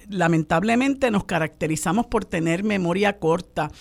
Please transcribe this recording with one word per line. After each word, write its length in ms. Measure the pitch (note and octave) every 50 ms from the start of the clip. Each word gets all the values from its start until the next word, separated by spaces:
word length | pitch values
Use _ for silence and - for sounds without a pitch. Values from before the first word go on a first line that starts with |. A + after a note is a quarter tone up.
| - G#3
lamentablemente 1000 | G3+ F3+ E3+ E3 E3 D#3+ D#3 - F3 E3 G3 A3 A#3 A#3+ C4+ C#4 C#4 C4+ C4+ A#3+
nos 140 | G#3 F#3+ -
caracterizamos 840 | - F#3 D#3+ D#3+ D3+ - - E3+ D3+ D#3+ D#3 - - F3+ A3+ A#3+
por 180 | - - A3+ D3
tener 380 | - - E3 E3 E3 E3 F3+ G3+
memoria 560 | G#3+ G#3 G3 F3 E3+ F3 G3 G#3 G3+ G3+ -
corta, 500 | D#3+ D#3+ D#3+ F3+ - - _ F3 D#3 D3 - -